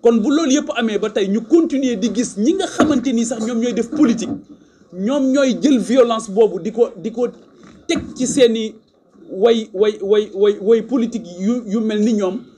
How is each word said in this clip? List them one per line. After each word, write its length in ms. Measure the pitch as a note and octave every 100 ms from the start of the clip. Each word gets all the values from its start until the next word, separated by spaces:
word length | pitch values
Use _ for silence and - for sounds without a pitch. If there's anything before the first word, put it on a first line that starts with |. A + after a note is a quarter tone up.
Kon 140 | A#3 A#3
bu 120 | A3
loolu 200 | C#4+ D#4+
yëpp 180 | C#4+ C#4+ -
amee 220 | A3+ G3+
ba 120 | G#3+
tey 180 | G#3+ G3
ñu 120 | G#3+
continuer 540 | A#3 E4 E4 C#4 C4 A3+
di 140 | A3
gis 240 | G3+ A3+ G3
ñi 180 | A3+
nga 120 | F#4+ F4+
xamante 460 | - D4+ C4+ C4+
ni 120 | A#3
sax 220 | A#3 A#3 A3
ñoom 120 | A#3
ñooy 120 | A#3+
def 160 | A#3 A3+
politique, 400 | D4+ B3 - - - - - _ _ _
ñoom 380 | F3 G3+ C#4+ C4
ñooy 220 | C#4 C4+ G3+
jël 160 | A#3+ B3+
violence 500 | F#3+ C4 A#3+ A3 G3+
boobu 280 | F#3+ G#3+ F3
di 120 | F3+
ko, 160 | G#3+ F#3+ F#3
di 160 | G#3
ko 160 | A3+ A#3+ - - - - - -
teg 140 | E4 - -
ci 100 | C4
seeni 480 | C#4 A#3+ A3+ A3 - _ _ _ _ -
way, 380 | F#3+ A#3 A#3 G#3+
way, 260 | F#3 G#3+ G#3+
way, 280 | G3 G#3 G#3
way, 240 | G3 G#3 G#3
way 220 | F#3+ A#3
politique 460 | A3+ B3+ A3+ A3+ E3+ F3+
yu, 240 | G3 B3 A3+
yu 120 | G#3+
mel 200 | G#3+ G#3+
ni 120 | G#3+
ñoom 260 | G#3+ F#3 F#3+ -